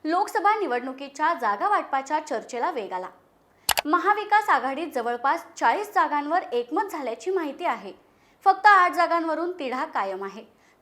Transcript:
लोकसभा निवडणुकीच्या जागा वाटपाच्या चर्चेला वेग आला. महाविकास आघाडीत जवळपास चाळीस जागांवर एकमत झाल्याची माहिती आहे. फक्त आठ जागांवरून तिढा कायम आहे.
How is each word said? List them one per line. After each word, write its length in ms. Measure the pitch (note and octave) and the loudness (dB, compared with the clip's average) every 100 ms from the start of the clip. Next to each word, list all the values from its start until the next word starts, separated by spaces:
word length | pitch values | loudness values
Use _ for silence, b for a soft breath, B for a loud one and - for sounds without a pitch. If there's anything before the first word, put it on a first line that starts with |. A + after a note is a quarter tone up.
लोकसभा 520 | D#4 F4 G#4 A4 G4 A4 | -2 0 0 0 2 2
निवडणुकीच्या 800 | E4+ A#3+ B3+ C4 C#4 - D#4 E4+ | 0 -2 -4 -10 -12 -2 -2 0
जागा 260 | A3+ G#3 F#4+ | 0 0 0
वाटपाच्या 520 | G4 D#4 C4+ C4+ D4+ | 0 0 -4 -2 -4
चर्चेला 520 | D#4 A3+ A3 A#3+ D4 | -4 -6 -6 -4 -4
वेग 200 | D4 F#3+ | -4 -6
आला. 160 | F#3 F#3 - _ _ _ b b - D4 | -8 -8 -14 _ _ _ b b -2 0
महाविकास 640 | E4+ F4 G#4 G#4 G#4 G#4 | 2 2 0 2 2 4
आघाडीत 380 | C#4+ B3+ C4+ E4 C#4 | 2 2 -4 -6 -4
जवळपास 500 | A3+ A#3+ C4+ D#4+ - - | -4 -2 0 -2 -4 0
चाळीस 380 | B3+ D4+ G#4 | 2 2 0
जागांवर 480 | F#4+ D#4 D4 D4 F4 | 0 2 0 0 -2
एकमत 440 | - A#3+ A#3+ D#4 G4 | 0 -4 -2 -2 -4
झाल्याची 400 | D#4+ B3+ A#3 F#4 | -4 -6 -6 -2
माहिती 340 | F#4+ D4+ C#4 E4+ | -2 -2 -4 -4
आहे. 280 | A3+ F#3+ - _ b b b G4 | -4 -8 -16 _ b b b 2
फक्त 220 | F#4 G#4 | 6 8
आठ 240 | G4 F4+ | 8 6
जागांवरून 600 | E4+ E4 E4+ E4 D#4 F4 | 4 2 2 0 -2 -4
तिढा 340 | F4 C4+ B3+ D#4 | -4 -6 -4 -4
कायम 380 | C4 G3 F#3+ | -4 -4 -6
आहे. 400 | G3 F#3+ - b b b | -8 -12 -18 b b b